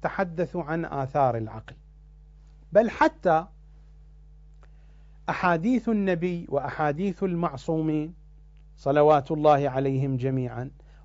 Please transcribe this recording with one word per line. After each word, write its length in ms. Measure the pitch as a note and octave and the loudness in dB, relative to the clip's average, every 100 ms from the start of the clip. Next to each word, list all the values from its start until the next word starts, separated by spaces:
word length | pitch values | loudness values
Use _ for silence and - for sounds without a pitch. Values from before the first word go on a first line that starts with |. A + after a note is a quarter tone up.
تحدثوا 600 | E3 - F#3+ D#3+ D#3+ F3+ | -6 -4 -4 -2 -4 -4
عن 220 | D3 E3 | -4 -4
آثار 520 | D#3+ C#3+ C3+ D3 C3 A#2 | -4 -6 -2 2 2 2
العقل، 380 | G#2+ A2 - - - - - - - - - - - | -6 -10 -16 -20 -20 -20 -20 -20 -20 -20 -20 -20 0
بل 180 | F#3 A3+ | 2 2
حتى 560 | - D#4 - F3+ D#3+ E3+ - - - - - - - - - - - - - - - - - - | 2 0 2 2 2 0 -16 -20 -20 -20 -20 -20 -20 -20 -20 -20 -20 -20 -20 -20 -20 -20 -12 -8
أحاديث 600 | D#3+ F3+ E3+ G3 B3+ - | 0 2 2 2 0 0
النبي 580 | A3 F#3+ F3 F3+ F3 - | 0 0 0 -2 -4 -4
وأحاديث 760 | C#3 C3 - D3+ D3 G3+ - | -4 -4 -2 -2 0 -4 -2
المعصومين 920 | G3 E3+ E3+ C3+ - D#3+ D#3 D3+ D#3 - - - - - - - | -4 -2 -4 -4 -4 -2 0 -2 -4 -12 -20 -20 -20 -20 -20 -8
صلوات 540 | C#3 D3 D3 D3+ C#3 | 0 4 6 6 2
الله 380 | D#3 D3+ D3 C#3+ | 0 4 4 2
عليهم 480 | B2+ C#3 C3+ C#3 C3 | 0 0 0 -2 -2
جميعًا 540 | C3 C3 B2 A#2 C3 - - - | -2 -2 -4 -8 -10 -14 -20 -20